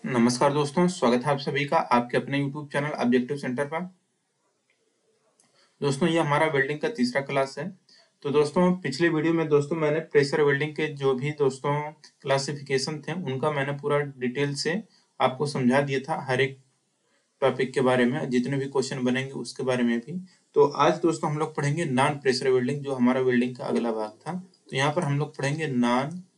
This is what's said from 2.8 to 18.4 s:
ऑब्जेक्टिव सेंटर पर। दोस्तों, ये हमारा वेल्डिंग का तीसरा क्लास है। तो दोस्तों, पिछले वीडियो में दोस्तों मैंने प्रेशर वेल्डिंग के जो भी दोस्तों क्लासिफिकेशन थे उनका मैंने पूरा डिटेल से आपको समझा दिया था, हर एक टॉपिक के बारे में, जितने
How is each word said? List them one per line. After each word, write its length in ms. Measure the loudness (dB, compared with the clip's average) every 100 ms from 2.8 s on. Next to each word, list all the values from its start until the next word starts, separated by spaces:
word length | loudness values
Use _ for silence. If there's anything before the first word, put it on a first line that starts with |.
| -4
ऑब्जेक्टिव 440 | -2 2 2 0 -6
सेंटर 280 | -6 -4
पर। 180 | -4 -6 -8 _ _ _ _ _ _ _ _ _ _ _ _ _ _ _ _ _ _ _
दोस्तों, 280 | -4 0 2
ये 100 | 2
हमारा 280 | 2 2 2
वेल्डिंग 320 | 2 -2 -2
का 80 | -4
तीसरा 300 | 0 0 0
क्लास 320 | -2 -2 -2 -4
है। 100 | -10 -12 _ _ _ _
तो 60 | 0
दोस्तों, 420 | 2 2 4 4 2
पिछले 300 | -2 0 2
वीडियो 240 | 2 2
में 140 | 0 4
दोस्तों 280 | 2 2 0
मैंने 240 | 0 0
प्रेशर 400 | 2 2 2 2
वेल्डिंग 320 | 2 2 -2
के 120 | -2 -6
जो 200 | 0 0
भी 160 | 0 -2
दोस्तों 400 | 0 0 0 -4 -4 -6 -14 -20 _
क्लासिफिकेशन 800 | -2 -2 -2 -8 -4 -2 -2 -6
थे 120 | -8 -6
उनका 280 | -6 -2 -2
मैंने 220 | -2 -4
पूरा 240 | -4 0 0
डिटेल 560 | -2 -4 -4 -2 -2 -2
से 260 | -2 -4 -6 _ _ _
आपको 260 | -2 0 -4
समझा 320 | 2 4 4
दिया 180 | 2 -2
था, 200 | -4 -6
हर 180 | -2 0
एक 180 | -2 -4 _ _ _ _ _ _ _ _
टॉपिक 300 | 0 2 -2
के 60 | 2
बारे 220 | 2 4
में, 240 | 2 0 0
जितने 260 | 0